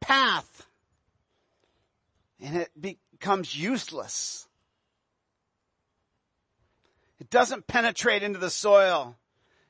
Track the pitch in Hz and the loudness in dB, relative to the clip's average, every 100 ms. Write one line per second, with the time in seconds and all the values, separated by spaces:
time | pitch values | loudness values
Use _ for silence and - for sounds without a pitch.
0 | - 269 247 170 - - - _ _ _ | 2 4 4 0 -4 -16 -20 _ _ _
1 | _ _ _ _ _ _ _ _ _ _ | _ _ _ _ _ _ _ _ _ _
2 | _ _ _ _ 135 170 - 151 190 - | _ _ _ _ -8 -6 -8 -10 -12 -12
3 | _ - 208 190 170 143 190 247 - 151 | _ -8 -2 -2 -4 -6 -4 -4 -6 -12
4 | 101 - - - - _ _ _ _ _ | -10 -10 -10 -12 -18 _ _ _ _ _
5 | _ _ _ _ _ _ _ _ _ _ | _ _ _ _ _ _ _ _ _ _
6 | _ _ _ _ _ _ _ _ _ _ | _ _ _ _ _ _ _ _ _ _
7 | _ - 123 240 247 247 - 247 233 185 | _ -20 0 2 2 -2 -4 0 0 0
8 | 247 208 208 190 180 - 208 202 190 165 | 0 0 -2 -4 -6 -2 6 6 6 2
9 | 123 - _ _ _ _ _ | -2 -12 _ _ _ _ _